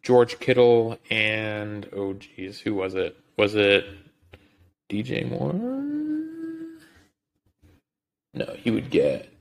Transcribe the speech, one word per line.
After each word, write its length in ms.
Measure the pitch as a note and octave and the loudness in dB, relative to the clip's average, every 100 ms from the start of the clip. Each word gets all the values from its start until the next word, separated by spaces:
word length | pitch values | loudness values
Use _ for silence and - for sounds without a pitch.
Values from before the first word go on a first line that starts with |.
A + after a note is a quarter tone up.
George 360 | - B2 A#2+ - | 6 6 6 0
Kittle 600 | - B2 A#2+ A#2 A2+ A2+ - | 0 6 6 6 2 -6 -4
and, 760 | A2 G#2+ A2 G#2+ G#2+ G#2 G#2 G2 | 0 0 -2 -4 -6 -8 -10 -10
oh 200 | G2 G2 | -8 -6
geez, 460 | G2 - - F#2 G#2 | -8 -16 -14 -14 -8
who 140 | A2 | -4
was 200 | G2+ F#2+ | -4 -4
it? 220 | F#2+ E2 - _ - | -4 -4 -8 _ 0
Was 180 | G#2 | 2
it 320 | G#2+ G2+ G2 - - - _ _ - _ _ _ _ _ | 4 4 4 2 -18 -20 _ _ -20 _ _ _ _ _
D 120 | G2+ | -6
J 220 | B2+ - | -4 -4
Moore? 300 | - - C3+ F3+ A#3+ C4+ C#4+ D4 D4+ D#4 D#4+ E4 D#4+ E4 D#4+ D#4+ _ _ _ _ _ _ _ _ _ _ _ _ _ _ _ | -4 -4 -4 -4 -6 -6 -6 -6 -4 -6 -6 -12 -12 -12 -16 -18 _ _ _ _ _ _ _ _ _ _ _ _ _ _ _
No, 200 | - - - | -8 -8 -4
he 140 | A#2 | -2
would 200 | A2 - | -2 0
get 420 | - - C2 - _ | 2 2 0 -8 _